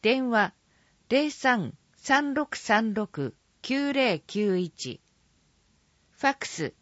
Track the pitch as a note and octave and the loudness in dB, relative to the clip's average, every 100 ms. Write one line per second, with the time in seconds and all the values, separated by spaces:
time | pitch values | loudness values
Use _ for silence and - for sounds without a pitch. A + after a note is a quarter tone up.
0 | G#3+ C4 B3+ A3+ F#3+ _ _ _ _ _ | 2 2 2 2 0 _ _ _ _ _
1 | _ C4 D4+ - C4+ B3 C#3 - _ _ | _ 0 0 0 0 0 -2 -8 _ _
2 | - C#4 C#4+ C#4 D4 - - G#3+ A3+ G#3 | 0 2 2 -2 -4 -6 2 2 2 -2
3 | G#3 - C3+ - _ _ - C4+ C#4+ C#4 | -4 -6 -8 -8 _ _ -4 -2 0 2
4 | C4 E3 - G3+ G#3 F#3 F3 _ C3 A2+ | 2 0 -4 -2 0 0 -2 _ -12 -12
5 | _ _ _ _ _ _ _ _ _ _ | _ _ _ _ _ _ _ _ _ _
6 | _ _ C4+ C#4 - - D3+ - | _ _ -2 -2 -6 -6 -8 -8